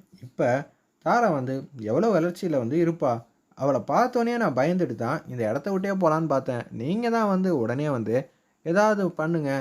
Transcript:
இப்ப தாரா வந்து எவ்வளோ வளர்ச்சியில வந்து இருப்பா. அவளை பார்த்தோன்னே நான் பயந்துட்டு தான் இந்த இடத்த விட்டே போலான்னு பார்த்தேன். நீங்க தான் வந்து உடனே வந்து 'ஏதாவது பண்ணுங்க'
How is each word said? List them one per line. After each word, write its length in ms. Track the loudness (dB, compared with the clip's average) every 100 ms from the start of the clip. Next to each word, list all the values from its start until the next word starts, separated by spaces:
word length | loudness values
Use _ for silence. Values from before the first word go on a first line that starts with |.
| -10 -20
இப்ப 180 | -12 -2 0 0 -2 _ _ _ 0
தாரா 220 | 2 2
வந்து 240 | 0 -2 -6 -8 -8
எவ்வளோ 260 | -2 0 2
வளர்ச்சியில 480 | 2 0 -2 -2 -2
வந்து 180 | 0 0
இருப்பா. 340 | 0 0 0 -2 -6 _ _ -4
அவளை 220 | 0 0
பார்த்தோன்னே 500 | 0 2 2 2 0 0
நான் 200 | 0 2
பயந்துட்டு 400 | 2 2 -2 -2
தான் 240 | -4 -4 -6
இந்த 140 | -4
இடத்த 260 | -2 -2 -2
விட்டே 240 | -2 -2
போலான்னு 340 | 0 2 2 2
பார்த்தேன். 340 | 0 0 -4 -6
நீங்க 340 | -6 -4 -2 0
தான் 180 | 0 2
வந்து 220 | 2 2 0
உடனே 300 | 0 0 -2
வந்து 260 | -2 0 -2 -2 _ _ _ -2
'ஏதாவது 380 | 2 4 2 0
பண்ணுங்க' 380 | -2 -2 0 0 -2